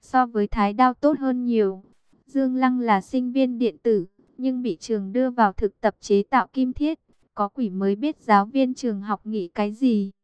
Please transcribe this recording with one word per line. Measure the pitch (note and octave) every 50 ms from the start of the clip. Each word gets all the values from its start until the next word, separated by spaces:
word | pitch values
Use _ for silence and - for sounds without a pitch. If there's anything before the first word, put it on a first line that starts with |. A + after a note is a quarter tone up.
so | _ - - B3+ B3+
với | A#3+ A#3 G#3+ G#3 G#3
thái | - A#3 G3+ G3+ G#3
đao | G#3 B3+ B3+ B3
tốt | _ - C#4+ D#4 D4
hơn | C#4 C4 B3+ B3 B3
nhiều. | A#3+ A#3 A3 G#3 F#3+ F#3+ F#3+ G3 _ _ _ _ _ _ _ _
Dương | _ - C#4 C4+ C4 B3+
Lăng | B3+ C4 B3+ B3+ B3
là | A#3+ A#3 G#3 G3
sinh | F#3 - - C4 B3+ B3 A#3+
viên | C4+ C4+ B3+ B3 A#3
điện | B3 A3+ D3+ D3+ _
tử, | A#3 A3 G3+ E3+ - _ _ _ _ _ -
nhưng | B3+ C4 C4 B3+ B3
bị | A#3 F3
trường | D#3+ - - A3+ G#3+ G3 F#3+ G3
đưa | B3 B3+ C4
vào | B3 B3 A#3 G3+ F#3
thực | - - G3+ _ _
tập | - G#3+ G3 _
chế | - - G#3 G3+ G3+
tạo | _ - B3+ - - _
kim | C4+ C4 B3+ B3
thiết, | - D4 D4+ D#4+ - _ _ _ _ _ _ _
có | - G#3 G3+
quỷ | _ - B3 G#3
mới | F3+ F#3+ G3 G3 G3+
biết | G#3 A3+ D4+ D#4 _
giáo | - - G#3+ G3+ G3
viên | G#3+ B3 C4+ C4+ B3+ B3+
trường | - - B3 G#3+ G3
học | G3 G#3 G#3 G3 _
nghĩ | G#3+ A3 G#3+ F#3 F3
cái | _ - G#3 G#3 G#3+
gì. | A3 C4+ B3+ A3+ G#3 G3+ G3 G3 _